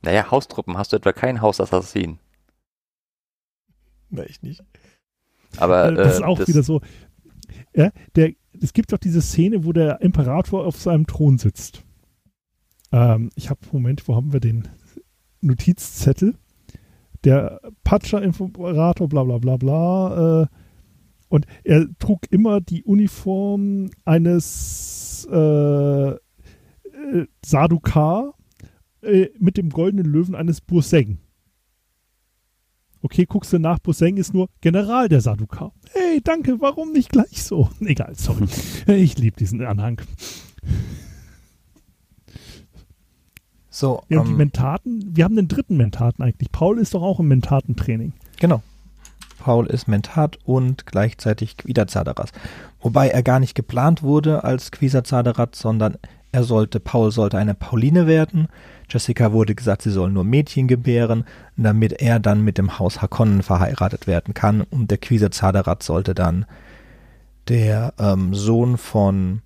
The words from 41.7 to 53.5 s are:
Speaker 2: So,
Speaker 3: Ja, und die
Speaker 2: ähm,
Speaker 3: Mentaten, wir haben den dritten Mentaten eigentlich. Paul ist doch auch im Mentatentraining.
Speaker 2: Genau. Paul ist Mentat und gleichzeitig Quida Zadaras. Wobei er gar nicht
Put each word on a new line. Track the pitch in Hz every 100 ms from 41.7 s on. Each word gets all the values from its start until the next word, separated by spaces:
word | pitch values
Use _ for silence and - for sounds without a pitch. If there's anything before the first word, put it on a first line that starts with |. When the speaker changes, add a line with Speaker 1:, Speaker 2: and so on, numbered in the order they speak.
| _ _ _ _ _ _ - - - - - _ _ _ _ _ - _ _ _
Speaker 2:
So, | - 135 120 -
Speaker 3:
Ja, | 156
und | -
die |
Speaker 2:
ähm, | 143
Speaker 3:
Mentaten, | 147 - 131 180 - 233 202 165
wir | 170
haben | 220
den | 180
dritten | - - 160
Mentaten | 113 - 120 -
eigentlich. | 123 - 127
Paul | - 165 233
ist | 214
doch | -
auch | 175 185
im | 160
Mentatentraining. | 131 - 139 - 123 - 113 117 - - -
Speaker 2:
Genau. | 170 131 - - - - - _ - -
Paul | - 117 117
ist | 123 -
Mentat | 104 - - 151 - -
und | 131 127 131 -
gleichzeitig | - 110 - - 107 107 -
Quida | - 120 101
Zadaras. | 98 - - - - - - - _
Wobei | 120 117 135
er | 131
gar | 120 131
nicht | 131